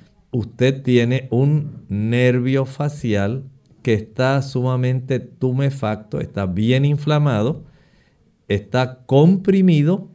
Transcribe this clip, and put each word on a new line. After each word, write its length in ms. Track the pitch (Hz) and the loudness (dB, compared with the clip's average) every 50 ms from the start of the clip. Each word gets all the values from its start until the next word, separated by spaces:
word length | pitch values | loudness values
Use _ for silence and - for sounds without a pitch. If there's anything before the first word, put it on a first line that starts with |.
| - _ _ _ _ _ | -20 _ _ _ _ _
usted 520 | - 120 107 113 - - 123 131 139 135 | -4 -4 -4 -6 -4 0 0 0 0 0
tiene 460 | 139 131 123 120 117 120 127 131 131 - | 0 2 4 4 4 2 0 -2 -2 -2
un 540 | 117 120 139 147 151 151 147 147 - - - - | 0 0 2 2 2 0 -2 -4 -10 -14 -8 -6
nervio 760 | 95 104 107 110 120 123 127 127 123 127 123 131 135 135 135 | -4 -2 0 0 2 2 2 2 2 2 0 0 0 0 -2
facial 800 | 131 - - 147 147 147 - - 117 104 101 98 104 123 135 - - - _ _ _ _ _ | -4 -4 -6 -6 -6 -4 -4 -4 -2 0 0 0 -2 -4 -6 -10 -14 -20 _ _ _ _ _
que 120 | - 123 110 | -2 0 0
está 460 | 104 110 - - - 127 131 139 139 | 0 -2 -6 -4 -2 0 0 0 0
sumamente 760 | 135 135 - 127 123 127 127 127 127 127 127 127 127 - 131 123 | -2 -2 -4 -2 -2 0 0 0 0 0 -2 -2 -2 -4 -4 -4
tumefacto, 1040 | - - - - 127 127 127 131 139 135 139 - - 107 107 107 - - - 143 | -4 -8 -6 -4 -2 -2 0 0 0 -2 -2 -2 -4 -4 -4 -6 -8 -8 -8 -8
está 260 | 120 - - 101 98 | -8 -6 -6 -4 -4
bien 380 | 92 90 98 110 117 127 131 143 | -2 -2 0 0 2 2 2 2
inflamado, 800 | 143 147 143 147 156 151 147 147 143 120 104 107 131 160 - - - - _ _ _ _ _ _ _ _ _ _ _ _ _ _ | 2 0 0 0 0 0 2 2 2 0 0 0 -2 -2 -6 -10 -18 -20 _ _ _ _ _ _ _ _ _ _ _ _ _ _
está 580 | - 101 101 - - - 123 127 127 127 - - | -4 -4 -4 -4 -2 -2 -2 -2 -2 -6 -12 -4
comprimido, 1000 | - 135 139 156 170 196 185 190 202 190 196 185 185 165 147 143 156 185 233 - - - | 2 4 6 6 6 4 2 2 2 2 4 4 4 4 4 2 2 0 -2 -4 -10 -20